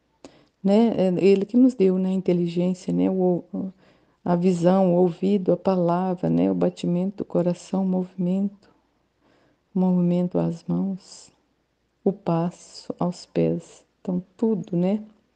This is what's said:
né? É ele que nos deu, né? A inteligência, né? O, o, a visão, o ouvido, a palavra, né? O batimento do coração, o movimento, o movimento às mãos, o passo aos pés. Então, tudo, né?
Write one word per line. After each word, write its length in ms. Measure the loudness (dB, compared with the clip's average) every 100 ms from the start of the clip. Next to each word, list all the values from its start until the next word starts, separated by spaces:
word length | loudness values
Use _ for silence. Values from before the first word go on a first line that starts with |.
| _ _ -20 _ _ _
né? 300 | 2 4 4 2
É 300 | 0 2 4
ele 200 | 4 2
que 120 | 4
nos 160 | 4
deu, 240 | 4 2 2
né? 120 | 0
A 40 |
inteligência, 800 | -2 0 0 0 -2 -2 -2 -4
né? 160 | 0 0
O, 340 | 0 0 0 -4
o, 220 | -10 -10 -12 _ _ _ _
a 120 | -2 0
visão, 580 | 2 2 2 4 4
o 40 | 2
ouvido, 540 | 2 0 0 0 0
a 60 | 0
palavra, 720 | 0 0 0 0 -2 -4 -2
né? 220 | 0 0
O 40 | 0
batimento 640 | -2 -2 -4 -2 -4 -8
do 80 | -6
coração, 560 | -2 -2 -4 -6 -4
o 40 | -2
movimento, 840 | -2 -4 -6 -4 -2 -4 -8 _ _ _ _ _ _ _ _ _ _ _
o 60 | -2
movimento 580 | 0 2 2 0 0 -2
às 260 | -2 -4 -4
mãos, 680 | -4 -4 -6 -12 -20 -20 _ _ _ _ _ _ _
o 80 | -4
passo 840 | -2 -2 -2 -2 -6 -18 -18 -12 -6
aos 260 | -4 -6 -6
pés. 580 | -2 0 -2 -8 -20 _ _
Então, 240 | -6 -6 -6 -4
tudo, 400 | -2 -2 -4 -2
né? 260 | -2 -2 -6 _ _